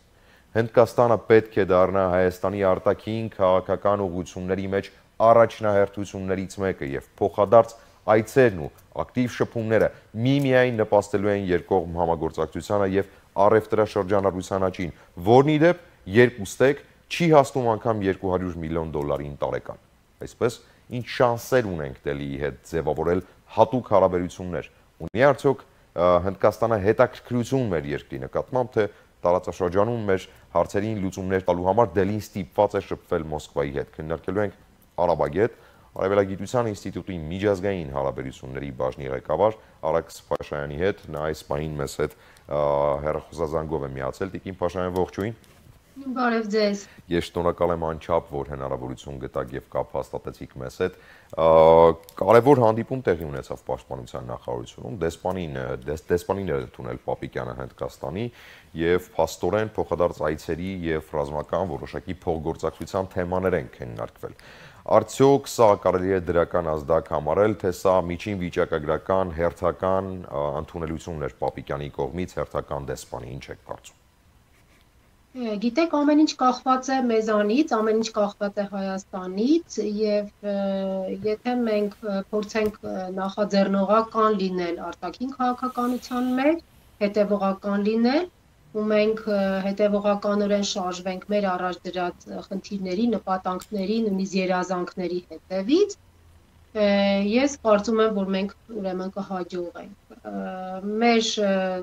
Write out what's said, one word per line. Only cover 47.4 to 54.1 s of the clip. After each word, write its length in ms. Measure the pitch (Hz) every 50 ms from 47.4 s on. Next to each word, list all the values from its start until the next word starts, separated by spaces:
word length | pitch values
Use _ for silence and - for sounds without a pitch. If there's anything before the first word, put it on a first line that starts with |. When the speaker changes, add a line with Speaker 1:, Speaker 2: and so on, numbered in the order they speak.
| 85 87 82 - 87 85 85
Speaker 1:
եմ 100 | 82 82 80
անչափ, 400 | 80 76 - - 85 82 - -
որ 220 | 76 71 67 71
հնարավորություն 640 | 73 67 67 67 67 64 64 64 65 - - 71 69 65
գտաք 380 | 65 65 - 69 67 64 65
և 80 | 65 -
կապ 300 | - - 65 - - - 67
հաստատեցիք 560 | 64 - - 64 - - 64 - 135 - -
մեզ 240 | 65 64 64 - -
հետ։ 220 | 92 90 - - - - - - - _ -
Ա, 140 | - 80 80 80 82 80 82 82 82 82 82 82 - - -
կարևոր 500 | - - - 95 110 117 117 139 147 127
հանդիպում 400 | 117 110 110 113 117 - 135 131
տեղի 240 | 123 104 90 82 85
ունեցավ 380 | 73 69 65 65 - 69 - -
Պաշտպանության 640 | - 62 - - - 65 65 62 62